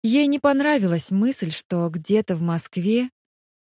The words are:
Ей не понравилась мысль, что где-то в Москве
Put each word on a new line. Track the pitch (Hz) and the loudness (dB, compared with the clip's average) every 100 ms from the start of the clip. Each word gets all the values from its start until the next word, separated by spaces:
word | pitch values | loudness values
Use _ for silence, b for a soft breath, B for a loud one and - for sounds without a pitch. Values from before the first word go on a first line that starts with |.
Ей | 226 269 285 | 2 2 2
не | 285 | 2
понравилась | 285 277 294 294 190 170 - | 2 2 2 2 2 0 0
мысль, | 196 233 269 160 | 0 0 0 -4
что | 160 - 175 170 | -6 -4 -2 -2
где-то | 165 156 214 - 170 | -4 0 0 0 -2
в | |
Москве | 170 165 - - 180 226 254 _ _ _ _ _ | -2 -2 -4 -4 0 0 -2 _ _ _ _ _